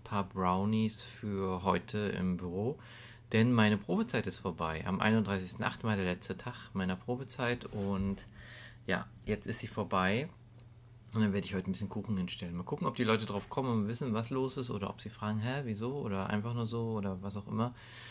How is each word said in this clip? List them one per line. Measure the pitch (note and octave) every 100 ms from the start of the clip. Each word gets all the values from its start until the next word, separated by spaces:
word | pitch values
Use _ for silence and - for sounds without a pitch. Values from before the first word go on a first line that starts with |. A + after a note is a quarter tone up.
paar | - G#2
Brownies | F#2+ F#2+ F#2 F#2 G2+ A2 A2 -
für | - - G#2+ G2 F#2+ F#2
heute | F#2 F2+ - G#2+
im | G#2 F#2 F#2 F2+
Büro, | F2+ F2+ A2 D3+ - - - - -
denn | A2+ A#2
meine | A#2+ G#2+ G#2
Probezeit | - F3+ A3+ A#2+ G2
ist | -
vorbei. | G2 E2 E2 D#2+ F2+
Am | F#2
einunddreißigsten | G#2+ A2 G2 G2 F#2 -
achten | - - A#2
war | G#2
der |
letzte | F#2 F2+ - -
Tag | - - -
meiner | F#2+ F#2
Probezeit | F#2 - B2 B2+ - B2 B2
und | - A2 G2 G2 G2 G2 - - - - - - -
ja, | F2+ - -
jetzt | - G#2+ -
ist | A2+
sie | A2
vorbei. | - F#2+ G2 F#2 G#2+ D#3+ - - - - - - - -
Und | A2+
dann | G#2+
werde | G2
ich | F#2 G2
heute | F#2
ein |
bisschen | F#2 G2
Kuchen | - G2+ G2
hinstellen. | F2+ - F2
Mal | E2+
gucken, | F2 - D#3+
ob |
die | -
Leute | A2+ A2 G#2+
drauf | G2+ -
kommen | - C3
und | A2+ G#2
wissen, | A#2 C#3
was | A2 A2+
los | C3+ C3 C3+
ist, | B2
oder | G#2 G2
ob | -
sie | G#2+
fragen, | - G#2+ G#2+
„Hä, | A2+ C3+
wieso?“ | C3 G#2 A#2 C#3+
oder | A#2 G2 F#2+
einfach | G#2 A2
nur | A#2+ A2+
so | A#2 A2+
oder | A2 G2+ F#2
was | G2+ G2+
auch | G2
immer. | G#2+ A#2+ B2 - - -